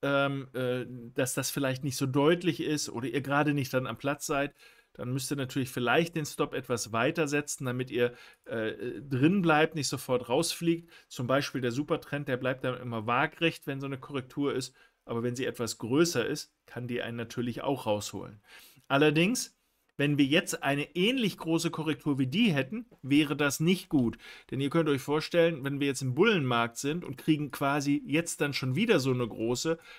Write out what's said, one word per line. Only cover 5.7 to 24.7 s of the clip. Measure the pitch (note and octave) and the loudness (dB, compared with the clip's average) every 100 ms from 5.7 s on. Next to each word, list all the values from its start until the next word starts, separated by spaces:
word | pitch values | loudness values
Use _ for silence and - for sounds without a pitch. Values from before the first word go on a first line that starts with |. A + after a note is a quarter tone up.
| - A#2+ C3+ E3+ E3 | -2 2 4 2 -2
den | D3 | -6
Stop | - D3 | -4 -2
etwas | C3 - A#2+ - | -4 -4 -4 -2
weiter | A2+ C3 E3 D3 | 2 2 2 0
setzen, | D3 D3 - C3 | 0 -2 -6 -4
damit | B2 C3 | -4 -2
ihr, | A#2+ A#2+ A#2+ - - - | 2 0 0 -20 -20 -10
äh, | A2+ A2 - A#2+ - | -4 -4 -4 -8 -8
drin | C#3+ B2+ D3+ G3+ | -4 2 4 4
bleibt, | E3+ D3+ D#3+ E3 | 4 4 4 0
nicht | C3 | -4
sofort | C3 - B2+ - | -4 -2 -2 2
rausfliegt. | C3 E3 - E3+ E3 - - - | 0 0 0 0 0 -2 -20 -16
Zum | - A#2+ | -6 0
Beispiel | C3+ C#3+ C3+ | 0 0 -2
der | B2 | -2
Supertrend, | A#2+ D3+ D3+ - C#3+ C#3+ | -2 -2 -4 -4 -6 -4
der | B2 | -2
bleibt | B2+ C3+ | -2 -2
dann | C3+ B2 | -4 -6
immer | B2 A2+ G#2+ | -6 -6 0
waagrecht, | B2 D3+ - E3 - - | 0 0 2 0 0 -8
wenn | C#3 | -6
so | C3+ | -6
eine | C3 | -8
Korrektur | - C#3+ C3 - C#3+ | -8 -8 -6 -2 0
ist. | A2+ C3 _ _ _ | 0 -4 _ _ _
Aber | - A#2 | -6 -2
wenn | B2 B2 | -2 -2
sie | A#2 | -4
etwas | - A2+ - | -2 -6 -4
größer | A2 C3+ E3+ C3+ A2 | 0 4 4 2 -2
ist, | D3 - _ - | -2 -8 _ -16
kann | - B2 | -10 -6
die | A#2+ | -4
einen | - A#2 | -4 -6
natürlich | A2+ - A#2+ A2+ | -8 -4 -4 -2
auch | - C3+ A2 | -2 -2 0
rausholen. | G#2 - G2 F2 G#2+ _ - - - - | -2 -2 -10 -12 -16 _ -20 -20 -14 0
Allerdings, | C#3 D3+ D3 F3+ B3 - _ _ _ _ - | 4 6 6 2 0 -4 _ _ _ _ -2
wenn | C#3+ C#3+ | 0 4
wir | C#3 | 4
jetzt | D#3+ F#3 D#3 | 4 0 -2
eine | C#3+ C#3 D3 F3 | 0 0 -2 0
ähnlich | G3 C4 G#3 - | 2 2 0 -2
große | D#3+ E3 D#3+ | 0 0 0
Korrektur | D#3+ D#3 D3 D#3 C3+ | -4 -4 -2 0 0
wie | C3 | 0
die | E3+ A#3+ | 2 2
hätten, | C#3+ C3 A3 A#3+ - | 2 0 -6 -10 -10
wäre | C3 C#3+ D3 C#3+ | 2 4 4 2
das | D3 - | 0 2
nicht | D#3+ G3 - | 2 2 2
gut. | D3 A#2 - - - - | 2 2 0 -14 -18 -8
Denn | C3 | -4
ihr | |
könnt | C#3 | 0